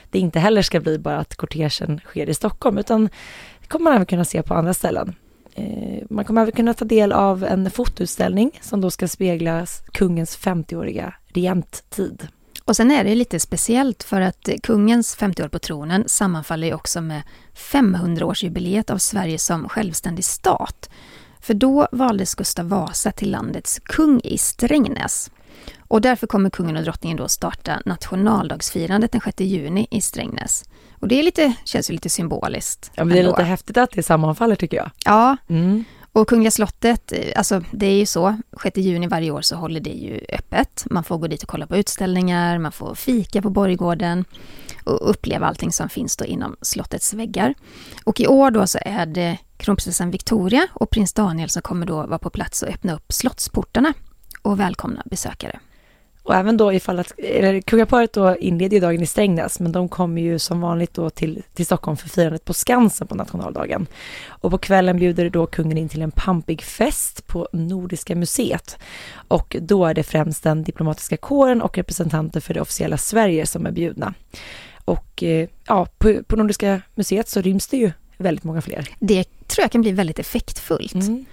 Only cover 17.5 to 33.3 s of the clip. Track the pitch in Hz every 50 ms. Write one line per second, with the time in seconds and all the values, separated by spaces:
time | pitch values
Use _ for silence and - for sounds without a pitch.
17.5 | - - - - - 277 262 196 185 175 175 170 170 165 170 170 202 - - 175
18.5 | 170 170 175 180 196 214 220 - 202 190 - - - 196 190 165 160 156 - -
19.5 | 175 165 - - - 220 214 180 160 - - 185 170 180 185 - - - - 370
20.5 | - - - - - - - - - - - - - - - - - - - -
21.5 | 220 202 254 262 269 285 294 - - 247 262 247 214 190 185 - - - - -
22.5 | - - 175 170 196 190 160 - - - - 202 - - - - - - - -
23.5 | 156 - - - - - - - - - 320 302 277 - - - - - - -
24.5 | - - 240 247 294 302 226 - - - - - - - - - - _ - -
25.5 | - - - - - - - - 226 220 214 254 247 - - - - 202 196 190
26.5 | - - 180 165 156 156 160 165 160 - - 165 165 165 127 - - - - -
27.5 | - - - - 151 - - 196 175 - - - 185 185 202 220 226 196 180 151
28.5 | 160 160 - - - - 165 175 190 214 226 240 - 220 - 208 - - 185 190
29.5 | 196 170 139 147 175 196 226 - - 214 190 - - - - - - - - -
30.5 | - - - - - - - - - - - 196 247 269 311 349 - - 311 269
31.5 | 233 - - - - 185 175 - 175 160 - 165 - - 170 160 - - - -
32.5 | - - - - - - - - - - 165 170 175 180 180 180